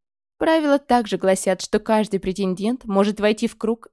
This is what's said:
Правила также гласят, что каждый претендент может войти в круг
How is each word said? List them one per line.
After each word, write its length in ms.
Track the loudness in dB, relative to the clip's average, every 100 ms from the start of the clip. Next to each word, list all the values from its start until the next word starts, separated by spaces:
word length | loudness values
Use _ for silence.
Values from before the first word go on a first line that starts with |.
| _ _ _ -4
Правила 400 | 2 2 4 0
также 400 | 2 0 0 -2
гласят, 440 | 2 2 0 -4
что 160 | -2 -4
каждый 420 | 0 0 0 -4
претендент 640 | -4 -4 -4 -2 -4 -4
может 360 | -2 2 2 2
войти 260 | 0 0 -4
в 100 | -4
круг 320 | -6 -6 -6